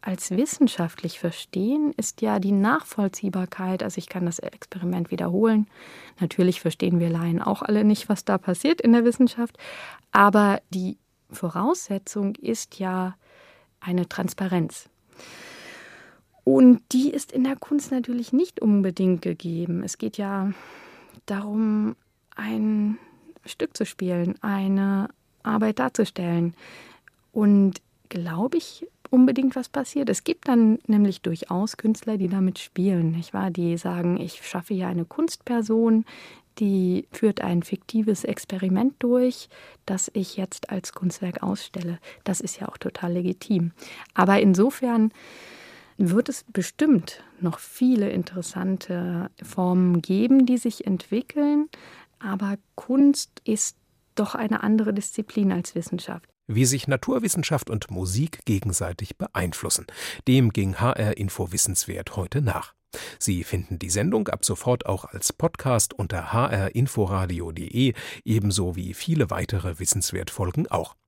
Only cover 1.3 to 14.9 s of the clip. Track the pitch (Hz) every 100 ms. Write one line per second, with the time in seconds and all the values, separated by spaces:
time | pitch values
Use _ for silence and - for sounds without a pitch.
1.3 | - - 185 208 294 302 - 220 - 214
2.3 | 208 196 202 208 302 - - 196 - 202
3.3 | 185 185 - 185 185 208 180 - 185 175
4.3 | 170 - - - 190 175 180 170 175 175
5.3 | 180 226 220 208 - - - - _ 175
6.3 | - 180 180 170 - 180 175 170 165 170
7.3 | 170 - 202 - 208 214 214 - 202 -
8.3 | 190 - 180 285 339 233 233 240 233 247
9.3 | - 233 _ - - - - _ - 202
10.3 | 202 202 196 _ 185 185 - _ _ _
11.3 | - 175 170 220 359 - 196 196 208 196
12.3 | 214 - 226 - - 190 185 185 185 _
13.3 | - - _ _ _ - 180 175 - 180
14.3 | - 190 175 160 - -